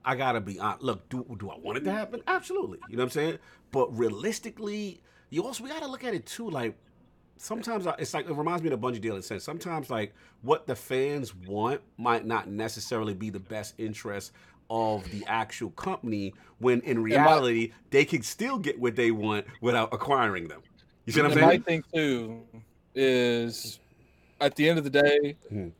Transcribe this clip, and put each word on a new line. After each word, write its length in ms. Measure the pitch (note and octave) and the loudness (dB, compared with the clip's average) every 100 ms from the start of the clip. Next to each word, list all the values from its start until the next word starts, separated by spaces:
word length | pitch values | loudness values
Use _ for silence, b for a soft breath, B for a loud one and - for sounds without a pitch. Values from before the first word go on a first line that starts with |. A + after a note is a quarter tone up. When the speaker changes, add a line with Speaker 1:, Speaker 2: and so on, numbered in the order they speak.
Speaker 1:
I 100 | C3 | -2
gotta 260 | C3 C3 A#2 | 0 0 0
be 160 | G2 F#2 | -2 -4
honest. 220 | G#2 F#2 | -4 -2
Look, 260 | C3 G2 - | -4 -4 -6
do, 160 | B2 A#2+ A2+ | -10 -8 -10
do 100 | F#2+ | -10
I 60 | D#2 | -10
want 200 | B2 G#3+ | -6 -4
it 60 | |
to 60 | D4 | -2
happen? 280 | G#3 G#3+ A#3 - | -4 -6 -8 -2
Absolutely. 520 | F#4 - F#4+ - - - | -2 -2 -6 -6 -10 -8
You 60 | A#2 | -2
know 60 | |
what 20 | B2+ | -2
I'm 40 | |
saying? 280 | D3+ D#3 D#3+ b b _ | 0 -2 -4 b b _
But 240 | C3+ B2 A2+ | 0 0 2
realistically, 1040 | A#2 G#2 F#3+ A3 A3+ - G#3 G#3 G#3 F3 b b b | 0 0 -6 -6 -10 -10 -8 -6 -8 -10 b b b
you 140 | D3 | -6
also, 200 | A3+ B3+ | -6 -8
we 60 | B3+ | -10
gotta 180 | D#4+ C#4+ | -8 -8
look 160 | C4 | -8
at 80 | B3+ | -6
it 120 | F#3+ - | -6 -8
too, 220 | - A3+ | -10 -6
like, 260 | D3 A#2 - _ _ _ _ _ _ | -4 -4 -6 _ _ _ _ _ _
sometimes 500 | - A3+ A#3 A3 F3 | -8 -8 -4 -2 -2
I, 80 | C#3+ | -4
it's 160 | D3+ | -4
like, 140 | D#3 F3 | -6 -4
it 40 | |
reminds 300 | D3 D#3 F3 | -4 -2 -2
me 80 | D#3+ | -2
of 100 | B2 | -2
the 60 | B2 | -4
Bungie 140 | A#2 | -4
deal 140 | A2 | -4
in 60 | G2 | -6
a 20 | |
sense. 220 | F#2 G2 | -8 -10
Sometimes, 460 | - D#3+ F3+ D#3+ C3 | -8 -10 -8 -8 -4
like, 240 | A#2 G#2 b b b | -4 -4 b b b
what 240 | A#2 D3+ - | 0 0 0
the 80 | |
fans 600 | A#2+ - C3 C#3 D3 A#2+ | -8 -2 -2 0 -2 -8
want 460 | F#2 F2+ G#2 A2+ C#3+ - - | -12 -6 -2 0 -2 -8 -4
might 280 | A#2+ A#2 A2 | 0 0 0
not 220 | A2+ F2+ | -4 -4
necessarily 680 | G2+ A2 A2 - A#2 G#2+ | -6 -6 -8 -6 -4 -4
be 140 | F#2+ G#2+ | -4 -8
the 80 | G2 | -10
best 340 | F#2+ G#2+ G2+ - | -10 -10 -10 -8
interest 540 | A2 G#2+ A2 G2+ - b b b _ | -8 -8 -8 -8 -10 b b b _
of 380 | A2+ A2+ G#2+ F2 | 0 0 0 -4
the 140 | G2+ G2+ | -10 -2
actual 440 | A2+ A2 - A2 | -2 -2 -6 -10
company, 640 | - - - A#2+ G#2 G2 b b b | -6 -6 -4 -4 -4 -6 b b b
when 220 | B2+ B2 | 2 2
in 80 | D3 | 2
Speaker 2:
And 80 | A#2 | 0
my 40 | |
Speaker 1:
reality, 680 | A2 B2+ D#3 D#3 B2 A2+ A#2 B _ | 4 6 8 8 6 2 0 B _
they 140 | C#3 | 4
can 180 | D3 D#3 | 4 0
still 360 | A2 - A#3+ C4 | -4 -4 -2 -2
get 200 | D3 B2 | -2 0
what 180 | A#2+ A2+ | 0 4
they 140 | A#2 | 2
want 360 | A2 G#2+ G#2 G2+ B | 2 0 -2 -4 B
without 320 | A#2 A#2+ A2 | 2 2 2
acquiring 520 | A2 B2+ C3+ A2+ F#2 E2 | -2 2 4 4 0 -6
them. 140 | D2 - _ _ _ - | -12 -20 _ _ _ 0
You 60 | |
see 80 | D3+ | 4
what 100 | D3 | 6
I'm 60 | D3+ | 8
Speaker 2:
And 20 | |
my 80 | E3 | 8
Speaker 1:
saying? 140 | F3 | 8
Speaker 2:
thing, 220 | F3 E3 - | 2 -2 0
too, 460 | E3 D3 B2 A2+ A2+ A#2 A2+ - _ _ | 0 2 0 -4 -10 -16 -20 -20 _ _
is 840 | C3 C3+ B2+ A#2+ A#2 A#2 A2+ A2+ - _ _ _ _ _ _ | 2 4 6 4 2 0 -4 -12 -14 _ _ _ _ _ _
at 140 | C#3+ - | 0 4
the 120 | D3+ | 4
end 100 | E3+ | 6
of 60 | |
the 60 | C#3+ | 4
day, 460 | C#3+ C#3+ D3 D3 D3 - | 6 8 6 2 -4 -8
Speaker 1:
Hmm. 200 | G#2 F2 | -6 -6